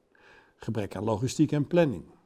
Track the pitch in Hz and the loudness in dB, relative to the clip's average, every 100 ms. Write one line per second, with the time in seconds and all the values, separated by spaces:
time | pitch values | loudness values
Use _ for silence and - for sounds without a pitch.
0 | _ _ - - _ _ - 110 98 95 | _ _ -20 -20 _ _ -6 -4 -4 -4
1 | 107 104 127 - 147 147 139 175 160 87 | -2 0 -2 2 2 2 2 2 2 0
2 | - - | -10 -20